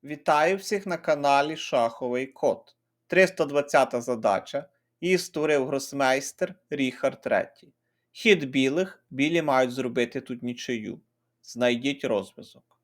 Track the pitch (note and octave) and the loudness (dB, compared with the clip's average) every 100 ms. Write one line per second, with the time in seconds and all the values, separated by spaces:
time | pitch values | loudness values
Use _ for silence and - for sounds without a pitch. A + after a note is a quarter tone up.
0 | C#3 D3 - D3+ D#3+ F#3+ - G3+ F#3+ E3 | -12 -6 2 4 4 0 -2 -6 -4 -6
1 | - D3 C#3+ C#3 D3 D#3 - C#3 A#2 - | 0 0 4 4 2 -4 -2 0 0 -2
2 | B2+ B2 C3+ - D3 C#3+ _ _ _ _ | -4 -4 -6 -2 -2 -2 _ _ _ _
3 | _ E3+ F#3 - D3+ C#3+ C#3+ D3 C3 B2 | _ 4 4 4 0 0 2 2 2 0
4 | B2 A#2+ A2 G2 - C#3 D#3+ _ _ _ | -4 -2 0 0 -2 -10 -10 _ _ _
5 | F3 F3+ F3 D#3 D3+ D3 C3 C#3 - C#3 | 0 0 0 -4 2 2 2 -4 -6 0
6 | C3+ C3+ C3+ - F#3 F#3 _ D3 C3 - | 2 2 -2 -6 -8 -8 _ -4 -4 -2
7 | C#3 C3 - G#2 - _ - _ _ _ | -4 -4 -2 -2 -2 _ -20 _ _ _
8 | _ - A3+ F#3 C#3 B2+ C3 D3+ F#3+ - | _ -2 4 4 2 0 2 0 -4 -8
9 | _ B2+ D3 E3+ D#3 C3 B2+ B2+ B2+ B2 | _ -2 0 2 2 2 2 -2 -4 -2
10 | A#2+ C3 B2+ A#2+ A#2+ B2 - A#2+ G#2 D#3 | -2 -4 -10 -10 -8 -10 -6 -6 -6 -12
11 | _ _ _ _ - A#2+ B2 A#2+ C3+ C#3 | _ _ _ _ -18 0 0 2 -2 -4
12 | C3+ G#2+ F#2+ - A#2+ - _ _ | -2 -2 -4 -16 -20 -20 _ _